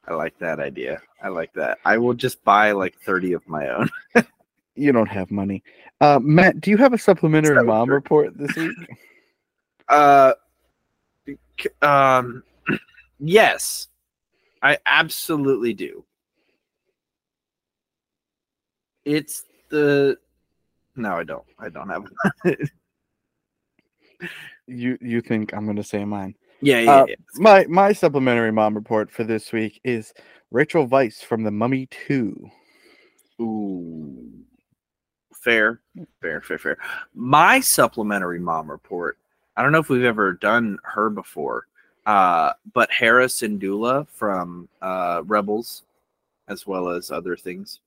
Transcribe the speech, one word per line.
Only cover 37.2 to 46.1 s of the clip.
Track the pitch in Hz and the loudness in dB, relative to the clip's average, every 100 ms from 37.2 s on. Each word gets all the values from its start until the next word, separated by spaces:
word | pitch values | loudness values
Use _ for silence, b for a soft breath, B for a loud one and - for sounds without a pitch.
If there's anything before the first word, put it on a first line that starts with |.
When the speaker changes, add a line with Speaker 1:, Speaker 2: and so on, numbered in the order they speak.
| 123 147 180 262 | 0 4 4 4
Speaker 1:
supplementary | - - 120 - 107 101 90 87 | 0 2 0 0 -4 -4 -4 -6
mom | 87 80 78 | -6 -6 -8
report, | 69 _ 90 82 - _ _ _ - | -16 _ -8 -8 -10 _ _ _ -2
I | |
don't | 127 | 0
know | 160 | 0
if | 156 | 0
we've | 127 | 0
ever | 123 107 98 | 0 0 -2
done | 90 104 117 113 98 | 0 0 0 -2 -8
her | - 107 107 | -10 -4 -4
before, | 101 - 82 67 58 _ _ _ _ 107 | -4 -12 -10 -8 -8 _ _ _ _ 0
uh, | 101 92 85 78 - - | 2 4 2 0 -4 -6
but | - 110 | -2 -2
Hera | - 117 123 127 | 0 2 4 2
Syndulla | - 110 104 95 101 117 139 151 | -2 -6 -6 -6 -4 -2 -4 -6
from, | - 107 95 87 87 87 _ | -8 -4 -4 -6 -12 -20 _
uh, | 95 92 90 85 82 | -8 -4 -4 -4 -2
Rebels, | 107 101 104 120 - _ _ _ | -2 -2 -6 -8 -18 _ _ _